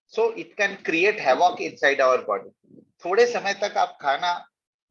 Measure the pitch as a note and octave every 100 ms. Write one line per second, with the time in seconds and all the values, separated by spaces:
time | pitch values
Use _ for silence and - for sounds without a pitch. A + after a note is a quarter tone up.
0 | _ - A3+ A3 D#3+ - G3+ F#3+ - E3
1 | G3 G#3 D3 C3 F3 - D#3+ - D3 C#3
2 | C3 B2 A2+ G2+ - _ _ - _ _
3 | F3 G3 A#3+ A3 G3 G3 G3+ G3 F3+ -
4 | D3 C#3 F3 F3 - _ _ _ _